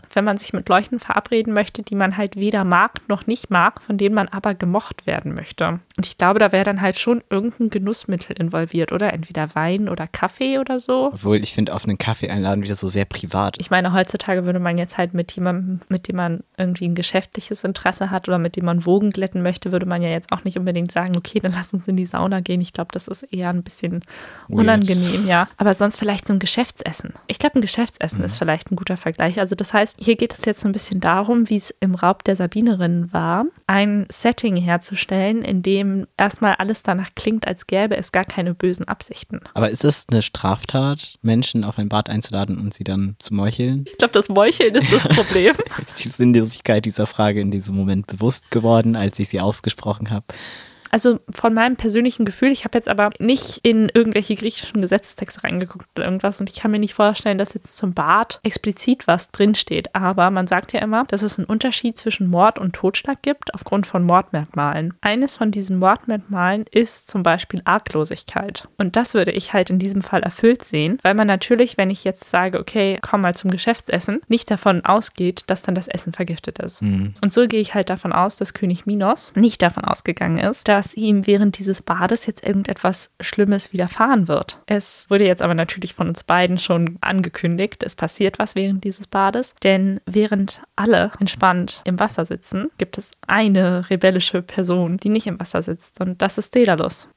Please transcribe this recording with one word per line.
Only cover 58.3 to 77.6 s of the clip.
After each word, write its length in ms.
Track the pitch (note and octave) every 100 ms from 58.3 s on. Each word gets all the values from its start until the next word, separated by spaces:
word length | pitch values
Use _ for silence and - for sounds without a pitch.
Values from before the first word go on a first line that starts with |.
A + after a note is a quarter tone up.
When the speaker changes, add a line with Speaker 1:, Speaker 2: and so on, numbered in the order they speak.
| -
Speaker 1:
explizit 640 | A3 - G#3+ G3 - C4 -
was 240 | F3 -
drinsteht. 640 | - G3+ G#3+ - E3 - F#3+
Aber 360 | F#3 F#3+ F3+
man 160 | F#3+ F3+
sagt 240 | F#3 -
ja 80 | A3
immer, 240 | G#3+ A3 C4+
dass 180 | G3
es 140 | G#3 -
einen 80 | F3
Unterschied 520 | A3 B3+ - A#3+ -
zwischen 320 | A3 - F#3
Mord 280 | F3 G#3+ -
und 160 | F#3+
Totschlag 480 | - F#3 - - C4+
gibt 320 | C#4 C#4+ -
aufgrund 320 | - - G3+ G3
von 180 | F3+
Mordmerkmalen. 920 | F3 F3+ F#3+ D#3 D3+ - C#3+ D3+ D#3+ -
Eines 340 | G#3 A3+ C4+ -
von 160 | G#3+
diesen 260 | G#3 F#3+ F#3
Mordmerkmalen 880 | F#3 A#3 - G#3+ G3 G3 F3+ G#3 G#3+
ist 400 | A3+ A3+ - -
zum 100 | G3
Beispiel 400 | E3+ E3+ - F3+ -
Arglosigkeit. 1040 | G3 - D#3 D#3 E3 - - G3 - - -
Und 180 | F#3+ A#3
das 180 | A#3+
würde 180 | A3 F3
ich 220 | F#3+ -
halt 160 | G3+ F#3
in 100 | F#3
diesem 220 | G3 G3
Fall 220 | - F#3+
erfüllt 400 | F3+ - A3+ B3
sehen, 360 | - D#3 D#3 B3
weil 140 | F#3 G#3
man 120 | G#3
natürlich, 500 | F#3+ - A#3+ B3 -
wenn 120 | F#3+
ich 140 | G3
jetzt 260 | F#3+ F#3+ -
sage, 300 | F3 F#3 F#3
"Okay, 380 | F#3 A3 G3 F#3+
komm 200 | - G#3
mal 140 | F3+ F3
zum 160 | F#3+
Geschäftsessen", 680 | F#3 - A#3 - F3 - A#3+ -
nicht 220 | A#3 -
davon 360 | G3+ G3+ F3+ -
ausgeht, 580 | G#3 G#3+ - F3+ F3+ -
dass 160 | F#3
dann 120 | - F#3
das 120 | F3+
Essen 260 | F3+ -
vergiftet 460 | - E3+ E3 - -
ist. 220 | - -
Speaker 2:
Mhm. 340 | G#2 C#3 G2+ -
Speaker 1:
Und 120 | G3+
so 120 | A#3 A#3+
gehe 120 |
ich 140 | A3